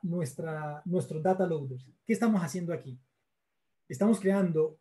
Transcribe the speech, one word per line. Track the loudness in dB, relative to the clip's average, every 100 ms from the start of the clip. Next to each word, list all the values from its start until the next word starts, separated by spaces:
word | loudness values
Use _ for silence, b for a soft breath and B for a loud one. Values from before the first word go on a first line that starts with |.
nuestra, | -4 -2 -4 -6 -8 -6 -8 -8 -2
nuestro | -2 -2 0
data | 2 2 2
loader. | 0 -4 -10 -14 _ -2
¿Qué |
estamos | 0 2 2
haciendo | 0 -4 -4
aquí? | -6 -8 -16 _ _ _ _ _ _ _ _ -10
Estamos | 0 2 4
creando | 4 4 4 4 2 0